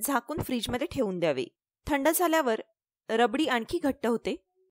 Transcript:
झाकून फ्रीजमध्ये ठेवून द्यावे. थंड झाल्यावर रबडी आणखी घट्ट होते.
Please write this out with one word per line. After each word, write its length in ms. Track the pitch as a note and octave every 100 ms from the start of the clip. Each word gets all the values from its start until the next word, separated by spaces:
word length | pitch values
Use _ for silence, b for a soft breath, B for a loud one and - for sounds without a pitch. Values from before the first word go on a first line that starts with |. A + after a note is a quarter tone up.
झाकून 400 | A3 C4 - D#4
फ्रीजमध्ये 440 | - A#3+ G#3+ A#3+ D#4+
ठेवून 320 | C#4 G#3+ F#3
द्यावे. 260 | E3 C3 A#2+ - _ _ -
थंड 220 | C#4+ C#4
झाल्यावर 520 | E4 E4+ D#4+ C4 A3 - _ _ _ -
रबडी 380 | A3 A#3+ C4 D#4
आणखी 320 | B3 A3 F4
घट्ट 280 | C#4+ C4 A3+
होते. 300 | A3+ F#3+ - _ _ _